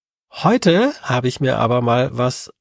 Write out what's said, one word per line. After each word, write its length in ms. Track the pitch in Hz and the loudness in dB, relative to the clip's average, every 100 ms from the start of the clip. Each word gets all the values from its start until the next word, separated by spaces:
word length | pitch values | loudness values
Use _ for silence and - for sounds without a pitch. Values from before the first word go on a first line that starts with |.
| _ _ _ | _ _ _
Heute 600 | - 170 240 180 175 262 - | -4 0 2 4 4 2 -2
habe 260 | - 127 123 | -4 -2 -2
ich 140 | - | -2
mir 160 | 131 110 | -2 0
aber 240 | 113 123 | 0 0
mal 360 | 120 120 131 117 | 2 0 0 -2
was 340 | 127 - - _ | -4 -4 -12 _